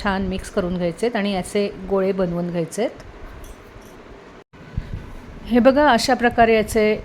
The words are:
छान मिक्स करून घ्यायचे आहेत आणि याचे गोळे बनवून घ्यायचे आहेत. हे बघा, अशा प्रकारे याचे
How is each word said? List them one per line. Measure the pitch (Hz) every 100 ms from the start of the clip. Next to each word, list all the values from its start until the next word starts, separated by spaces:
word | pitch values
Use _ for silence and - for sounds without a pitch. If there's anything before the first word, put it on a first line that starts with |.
छान | 208 190 190
मिक्स | 185 -
करून | - 175 180
घ्यायचे | 175 165 233
आहेत | 226
आणि | 202
याचे | 190 175 208 202 - 185
गोळे | 196 190
बनवून | 190 180 170 175
घ्यायचे | 175 165 -
आहेत. | 254 - - - - - - - - - - - - - - - - - - - - - - - - -
हे | - 240
बघा, | 240 269 294
अशा | 233 -
प्रकारे | 247 240 233 226 226
याचे | 214 226 214 214